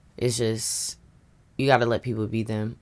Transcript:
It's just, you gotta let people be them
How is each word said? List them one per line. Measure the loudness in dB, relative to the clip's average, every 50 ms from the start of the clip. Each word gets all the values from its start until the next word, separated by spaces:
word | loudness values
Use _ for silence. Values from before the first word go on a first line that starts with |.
| -20 -20 -8 -4
It's | -2 -2 0 0
just, | 0 -2 -2 -2 -4 -4 -4 -4 -6 -6 -8 -12 -16 -20 -20 -20 -20 -20 -20 -20 -20 _ _ 0
you | 4 6
gotta | 6 6 6
let | 4 0 0
people | -2 -4 -4 -4 -4 -2
be | -2 -2 -2
them | -2 -2 -4 -4 -4 -6 -10